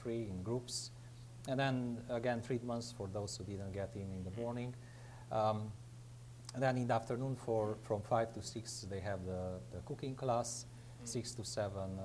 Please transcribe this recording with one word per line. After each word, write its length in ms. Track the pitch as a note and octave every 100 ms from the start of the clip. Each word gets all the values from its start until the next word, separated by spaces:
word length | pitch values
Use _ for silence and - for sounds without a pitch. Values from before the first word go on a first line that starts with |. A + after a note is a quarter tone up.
three 260 | A#2+ A#2 G#2+
in 140 | F2+
groups. 480 | F#2+ B2 B2 - - - - - - - -
And 100 | C3
then 380 | C#3 B2+ B2 A#2 -
again, 320 | A#2+ B2 A#2
treatments 500 | A2+ B2 A#2+ A#2+ A#2+
for 140 | - G2
those 300 | G#2 G2+ -
who 80 |
didn't 280 | F#2+ G2 G2
get 220 | F#2+ F#2+
in 160 | G2+ G2
in 120 | F#2+
the 80 | F#2
morning. 420 | G#2+ A#2 A#2+ B2 B2 - - - - -
Um, 400 | A2 G#2+ G#2+ G#2+ - - - - - - - -
and 80 | B2+
then 140 | C3+ B2+
in 120 | A#2+
the 60 |
afternoon, 420 | A2+ A2+ A#2+ C3+ B2+
for, 420 | - A2+ G#2+ A2
from 200 | - G#2
five 300 | - A#2 A2+
to 80 | A2
six, 380 | - A2+ G#2+ - G2
they 80 | G2
have 240 | G2+ F#2+
the, 360 | F#2 F#2 F#2 F#2 -
the 60 | F2+ -
cooking 280 | C#3+ C#3 C3
class. 500 | C3+ A#2+ A#2+ - - - - -
Six 300 | - A#2+ A2+ -
to 80 |
seven, 560 | G#2 - G2+ G2 F#2+ F#2+